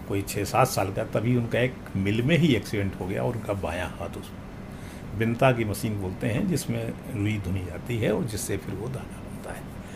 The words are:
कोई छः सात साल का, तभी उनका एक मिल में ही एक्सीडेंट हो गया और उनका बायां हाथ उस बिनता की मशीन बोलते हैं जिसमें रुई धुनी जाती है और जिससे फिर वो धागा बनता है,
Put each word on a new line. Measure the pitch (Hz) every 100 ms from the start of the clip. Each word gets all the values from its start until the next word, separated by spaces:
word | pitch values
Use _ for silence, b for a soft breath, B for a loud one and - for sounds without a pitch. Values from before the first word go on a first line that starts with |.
| -
कोई | 101
छः | 95 104
सात | 98 110 131
साल | - 98
का, | 110
तभी | 113 117 113 120
उनका | 113 110
एक | 127 - - 95
मिल | 98 110
में | 127 165
ही | 165 110
एक्सीडेंट | - 104 98 -
हो | 92
गया | 110
और | 123 113
उनका | 104
बायां | 101 82 87 82
हाथ | - 85
उस | - - - - - - B B B - 101
बिनता | 113 117 135
की | 117 107
मशीन | - 113 104
बोलते | 92 - 117
हैं | 123 202
जिसमें | 156 - 117 117 - - 101
रुई | 104 110
धुनी | 92 95 90
जाती | 87 123 117
है | - 190
और |
जिससे | 110 104 - 98
फिर | - 92
वो | 123
धागा | 131
बनता | - - - - -
है, | - - - B